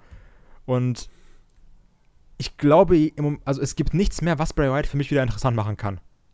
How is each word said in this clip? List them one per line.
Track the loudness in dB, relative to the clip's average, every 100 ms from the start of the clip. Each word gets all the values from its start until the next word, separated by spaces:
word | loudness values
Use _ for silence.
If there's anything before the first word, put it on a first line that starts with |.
| -10 -20 -20 -20 -20 -12 -2
Und | 0 0 -2 -8 -14 -20 -20 -20 _ -20 -20 _ _ _ _ _ -12
ich | -12 -2
glaube, | 4 6 6 4
im | 2 0
Mom-, | -4 -4 -4
also | -4
es | -4 -2
gibt | 0
nichts | 2 0 0
mehr, | -2 0
was | -2
Bray | 0 0
Wyatt | 0 -2
für | -2
mich | 0
wieder | 0
interessant | 0 0 0 0
machen | -2 -4
kann. | -6 -8 -14 _ _